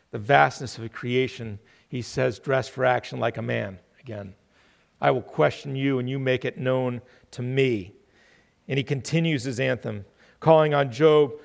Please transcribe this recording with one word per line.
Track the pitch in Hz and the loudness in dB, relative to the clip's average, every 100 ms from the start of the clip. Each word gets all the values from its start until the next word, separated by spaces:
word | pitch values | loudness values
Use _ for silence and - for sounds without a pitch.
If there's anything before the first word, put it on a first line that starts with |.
| _ | _
the | 117 | -8
vastness | 107 143 143 - 127 - | 2 4 4 0 -12 -10
of | 113 | -12
creation, | - 123 123 127 - 113 101 _ _ - | -8 -2 0 0 -4 -12 -12 _ _ -12
he | 127 | -10
says, | 107 - 131 - | -6 -2 -2 -2
"Dress | 143 131 120 | -2 -2 -2
for | - | 0
action | 127 123 - 127 | 2 0 -2 -4
like | 117 113 | -4 -4
a | |
man." | 113 117 101 92 _ _ | -4 -4 -6 -10 _ _
Again, | 120 104 95 - _ _ _ _ _ - | -14 -12 -14 -18 _ _ _ _ _ -2
"I | 139 | 0
will | 127 | 0
question | - - 147 - 143 135 | -2 0 2 0 -8 -4
you | 139 131 | 0 0
and | 123 | -2
you | 139 | -2
make | 131 123 | 0 0
it | 127 - | -2 -4
known | 127 127 127 120 - _ _ | -2 0 -2 -6 -12 _ _
to | - | -10
me." | 123 131 131 107 92 - _ _ _ _ _ _ - | -2 2 2 2 -6 -18 _ _ _ _ _ _ -4
And | 135 | -4
he | |
continues | 131 135 - 165 165 143 | -2 -4 -2 0 2 0
his | 131 120 | -2 -2
anthem, | 135 123 120 104 - _ _ - | -2 -2 -4 -10 -12 _ _ -2
calling | 160 160 151 | 6 6 6
on | 147 139 | 4 2
Job | 117 156 151 143 - | 4 6 6 4 0